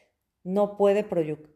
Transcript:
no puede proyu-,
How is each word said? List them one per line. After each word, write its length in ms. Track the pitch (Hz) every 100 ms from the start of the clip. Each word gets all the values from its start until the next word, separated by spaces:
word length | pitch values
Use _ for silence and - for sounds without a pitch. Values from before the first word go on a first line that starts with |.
| _ _ _ _
no 340 | 180 196 202 208
puede 260 | 202 202 208
proyu-, 420 | 170 156 151 -